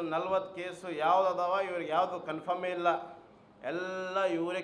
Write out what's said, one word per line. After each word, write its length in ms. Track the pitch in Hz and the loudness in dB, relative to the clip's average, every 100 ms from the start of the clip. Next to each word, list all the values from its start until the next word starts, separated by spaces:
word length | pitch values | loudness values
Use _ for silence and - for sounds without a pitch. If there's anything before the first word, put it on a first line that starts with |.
| 165 | -2
ನಲವತ್ತು 400 | 160 185 190 190 170 | -2 2 0 0 -6
ಕೇಸು 300 | 180 170 185 151 156 | -8 -8 -8 0 4
ಯಾವ್ದು 220 | 185 190 | 6 4
ಅದಾವ, 220 | 175 175 190 190 | 2 2 2 0
ಇವ್ರಿಗೆ 220 | 175 151 160 | -2 0 2
ಯಾವುದು 220 | 180 180 160 | 2 -2 -6
ಕನ್ಫರ್ಮೇ 420 | 156 175 180 185 180 | -6 -2 -2 -2 0
ಇಲ್ಲ. 140 | 175 156 - - - - - - 131 | 2 2 -2 -14 -20 -20 -20 -12 -6
ಎಲ್ಲ 480 | 170 185 185 185 190 190 165 | -4 -4 -6 -4 0 2 2
ಇವರೇ 260 | 170 185 | 0 -2